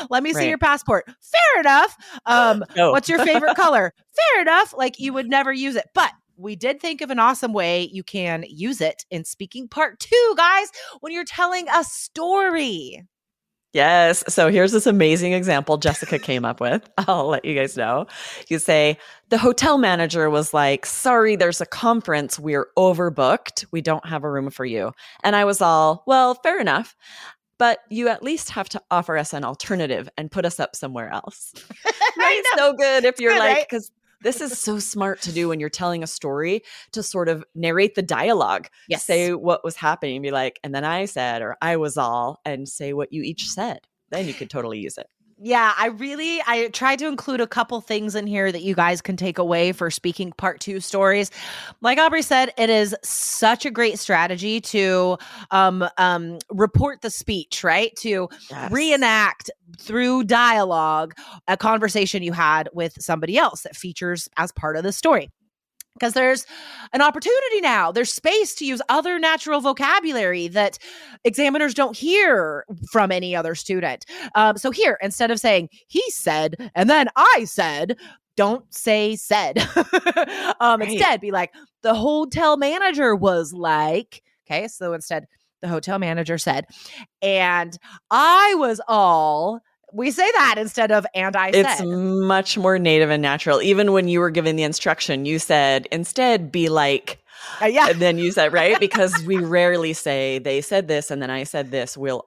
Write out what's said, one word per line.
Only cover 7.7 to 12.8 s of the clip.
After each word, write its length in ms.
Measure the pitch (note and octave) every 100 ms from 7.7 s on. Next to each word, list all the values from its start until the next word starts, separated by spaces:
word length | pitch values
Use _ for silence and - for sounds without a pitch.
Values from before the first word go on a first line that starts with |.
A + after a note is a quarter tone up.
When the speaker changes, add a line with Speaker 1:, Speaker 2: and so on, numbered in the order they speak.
| F3 F3
Speaker 1:
you 100 | F#3+
can 420 | - G3+ F3 E3 -
use 320 | D3+ G#3+ C4
it 240 | D#3+ - -
in 120 | F3
speaking 440 | E3 - G3 B3 B3
part 320 | - D4+ G3
two, 340 | - A#4+ A#4 D#4
guys, 320 | E4+ G4 G4+ - - -
when 120 | D4+
you're 120 | E4+ D#4+
telling 420 | - F4+ F4+ D#4+
a 140 | D#4+
story. 1200 | - - - D#4 E4+ G4 F#4+ E4 C4+ F3+